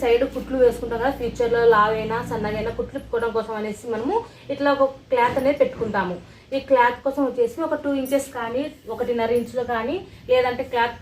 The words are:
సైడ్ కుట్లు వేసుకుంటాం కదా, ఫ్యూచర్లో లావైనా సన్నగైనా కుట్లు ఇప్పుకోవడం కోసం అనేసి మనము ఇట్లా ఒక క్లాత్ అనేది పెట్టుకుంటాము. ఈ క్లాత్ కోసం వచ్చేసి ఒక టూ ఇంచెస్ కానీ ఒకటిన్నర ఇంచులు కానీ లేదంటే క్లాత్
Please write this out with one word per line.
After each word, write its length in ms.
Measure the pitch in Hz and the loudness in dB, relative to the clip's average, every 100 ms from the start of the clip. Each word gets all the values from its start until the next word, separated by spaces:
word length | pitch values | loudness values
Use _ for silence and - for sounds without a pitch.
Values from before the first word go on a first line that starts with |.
సైడ్ 220 | 247 233 269 | 4 4 2
కుట్లు 220 | 262 - 262 | -4 -4 4
వేసుకుంటాం 360 | 247 - 233 233 | 4 4 -4 -2
కదా, 100 | 247 277 | -2 -2
ఫ్యూచర్లో 420 | 240 - 233 233 233 | -4 -2 0 4 6
లావైనా 420 | 220 214 440 220 453 240 | 6 6 2 -2 -4 -4
సన్నగైనా 420 | 453 214 214 226 466 | -4 -4 -4 -4 -4
కుట్లు 200 | - 277 | -6 -8
ఇప్పుకోవడం 300 | - 233 233 220 | -6 -2 -2 -2
కోసం 180 | 220 226 | -4 -4
అనేసి 280 | 214 208 247 | -6 -8 -6
మనము 220 | 220 254 440 466 - - | -4 -2 -2 -2 -10 -10
ఇట్లా 140 | 269 285 | -2 0
ఒక 120 | 269 269 - - | 2 2 -2 -2
క్లాత్ 260 | 494 480 466 | 2 2 2
అనేది 180 | 262 285 | 2 2
పెట్టుకుంటాము. 520 | 262 - 220 202 185 180 - - - 269 | 2 0 -4 -2 -2 -6 -12 -20 -8 -6
ఈ 20 | 269 | 2
క్లాత్ 300 | 262 240 247 | 4 4 2
కోసం 180 | 277 277 269 | -4 -2 0
వచ్చేసి 300 | 233 233 - 311 | 0 -2 -2 -4
ఒక 100 | 302 | -2
టూ 60 | 285 277 | -2 -2
ఇంచెస్ 280 | 262 269 - 247 | 0 -2 -2 -8
కానీ 260 | 226 247 302 - - | -6 -4 -6 -8 -10
ఒకటిన్నర 380 | 233 247 233 226 240 | -6 -2 0 0 0
ఇంచులు 260 | 233 247 240 | -2 -4 -2
కానీ 240 | 233 233 359 381 - - | -2 -2 -4 -8 -10 2
లేదంటే 320 | 254 247 240 262 | 4 4 0 -2
క్లాత్ 240 | 240 233 226 | 0 0 -2